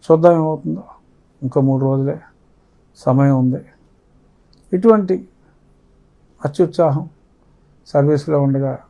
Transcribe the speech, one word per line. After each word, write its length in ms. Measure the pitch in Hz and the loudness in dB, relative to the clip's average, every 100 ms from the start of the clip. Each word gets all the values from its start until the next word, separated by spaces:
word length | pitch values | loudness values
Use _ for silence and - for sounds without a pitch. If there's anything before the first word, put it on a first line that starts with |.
| - | 2
చూద్దాం 280 | 160 170 170 | 4 4 4
ఏమవుతుందో. 440 | 156 156 160 165 - - _ _ _ _ | 0 -6 -8 -10 -12 -20 _ _ _ _
ఇంకో 140 | 131 143 135 | -4 0 0
మూడు 140 | 135 135 | 0 0
రోజులే 300 | 135 135 156 - _ _ _ _ _ _ _ | -2 -4 -6 -12 _ _ _ _ _ _ _
సమయం 320 | - 131 139 135 | -2 2 2 2
ఉంది. 180 | 127 127 - _ _ _ _ _ _ _ _ _ _ 185 | 0 -2 -10 _ _ _ _ _ _ _ _ _ _ 0
ఇటువంటి 400 | 220 220 185 185 - _ _ _ _ _ _ _ _ _ _ _ 147 | 2 2 2 -4 -6 _ _ _ _ _ _ _ _ _ _ _ -10
అత్యుత్సాహం 600 | 143 170 170 160 139 165 _ _ _ _ _ _ _ _ | -2 -2 2 0 0 -6 _ _ _ _ _ _ _ _
సర్వీస్లో 460 | 147 143 147 147 147 139 | 0 2 0 -2 -2 0
ఉండగా 280 | 135 135 131 - | -2 -4 -8 -16